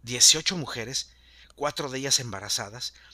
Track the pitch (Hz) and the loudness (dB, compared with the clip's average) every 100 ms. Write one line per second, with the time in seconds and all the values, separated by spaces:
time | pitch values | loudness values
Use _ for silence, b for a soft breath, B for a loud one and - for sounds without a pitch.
0 | 113 123 - 156 - 185 127 123 110 135 | -6 6 6 6 2 -2 -6 -6 -6 -6
1 | - b b b b - 143 - 147 131 | -8 b b b b -4 -4 -4 -6 -4
2 | 139 127 123 98 101 - 101 113 - B | 0 0 0 -8 -6 -6 -6 -10 -12 B
3 | B | B